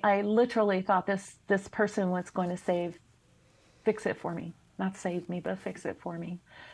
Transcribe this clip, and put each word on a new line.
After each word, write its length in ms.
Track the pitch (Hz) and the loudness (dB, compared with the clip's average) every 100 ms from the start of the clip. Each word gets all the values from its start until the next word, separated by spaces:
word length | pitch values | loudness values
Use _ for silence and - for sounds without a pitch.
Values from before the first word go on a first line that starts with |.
I 160 | 208 202 | 4 4
literally 600 | 202 220 247 240 208 190 | 4 4 4 4 4 4
thought 240 | 190 190 180 | 4 2 2
this, 320 | 196 - - - | -2 -4 -8 0
this 200 | 196 196 | 0 0
person 420 | - 208 208 185 | 0 0 2 0
was 180 | 180 185 | 0 -2
going 220 | - 180 | -2 -2
to 80 | 180 | -2
save, 400 | - 175 175 170 _ _ _ _ _ _ _ _ | 0 0 -2 -6 _ _ _ _ _ _ _ _
fix 200 | - 214 | 0 0
it 140 | - - | 0 -4
for 160 | - | -4
me. 180 | 170 170 - _ - | -6 -8 -12 _ -4
Not 200 | 190 190 | -4 -2
save 320 | 190 175 175 | -4 -4 -4
me, 100 | 175 | -6
but 180 | 175 190 | -4 -6
fix 280 | - 185 - | -6 -8 -8
it 100 | - | -8
for 200 | - 170 | -8 -8
me. 220 | 170 180 _ - - | -8 -10 _ -20 -20